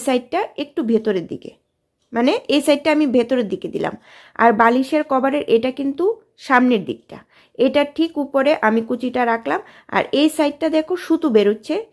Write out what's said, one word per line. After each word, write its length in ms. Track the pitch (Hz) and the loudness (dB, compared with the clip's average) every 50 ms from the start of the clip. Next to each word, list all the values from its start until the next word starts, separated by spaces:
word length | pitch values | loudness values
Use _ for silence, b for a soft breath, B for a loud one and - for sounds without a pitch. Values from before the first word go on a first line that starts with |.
| 247 | 2
সাইডটা 340 | 277 254 247 254 - - 359 440 - - - | 0 -2 -2 -2 -4 -4 -4 -4 -4 -6 -10
একটু 180 | 294 285 - 349 262 220 | -10 -8 -6 -4 0 0
ভেতরের 360 | 226 214 220 220 196 180 165 - | 0 0 0 0 -2 -2 -4 -8
দিকে, 180 | 143 - - - - _ _ _ _ _ _ _ _ _ _ _ | -10 -14 -14 -16 -20 _ _ _ _ _ _ _ _ _ _ _
মানে 200 | - - 240 277 392 523 - - | -2 0 2 2 2 0 0 0
এই 120 | 269 294 | 0 2
সাইডটা 300 | - 311 285 285 - 320 | 2 2 2 2 2 0
আমি 140 | 302 302 311 | 2 2 2
ভেতরের 420 | 269 220 254 233 233 262 247 226 190 | 2 2 0 0 2 0 -2 -2 -2
দিকে 200 | 185 - - 175 | -4 -8 -8 -8
দিলাম, 260 | - - 160 156 - B B B B B B B B | -6 -6 -6 -6 -6 B B B B B B B B
আর 160 | - 226 233 | 2 4 4
বালিশের 500 | 226 208 220 233 240 262 262 262 320 302 302 | 6 6 4 4 4 2 0 0 -2 -2 0
কভারের 400 | - 269 262 247 269 269 294 - - | 0 -2 0 0 0 -2 -2 0 2
এটা 220 | 220 226 233 254 | 2 2 2 -2
কিন্তু 340 | 254 277 277 277 269 269 339 403 453 - _ _ _ _ | -4 -4 -6 -6 -4 -2 -2 -2 -2 -4 _ _ _ _
সামনের 440 | - - 269 247 254 247 247 220 170 | -2 0 2 4 4 4 2 0 -2
দিকটা, 340 | - - - _ - - - b b b b b b _ - | -4 -10 -10 _ -20 -20 -20 b b b b b b _ 0
এটা 240 | 240 269 - 294 285 294 - | 0 2 2 2 0 0 -2
ঠিক 180 | - 330 330 - 294 | -4 -4 -2 -4 -6
উপরে 320 | 277 277 - 269 262 285 311 - | -6 -2 -2 0 2 2 2 2
আমি 180 | - 214 220 226 | 2 0 0 0
কুচিটা 400 | 226 226 247 233 - 247 247 247 247 | -2 -4 -6 -6 -6 -4 -4 -2 -2
রাখলাম। 360 | 233 226 233 233 269 302 381 B B B B B - | 0 -2 -2 -2 -4 -4 -4 B B B B B -6
আর 140 | - 196 - - | -4 -4 -2 0
এই 160 | - 269 302 311 | 0 2 2 2
সাইডটা 380 | 311 - 302 285 285 - 320 311 | 2 0 -2 -2 -2 -4 -4 -2
দেখো 260 | 320 311 311 - 370 | 0 0 -2 -2 -4
সুতো 320 | 349 - - 330 330 330 302 | -6 -2 -2 -2 0 2 2
বেরোচ্ছে, 460 | 214 214 202 202 214 214 - - 302 415 453 - | 2 4 4 2 0 -2 -4 -6 -6 -6 -6 -10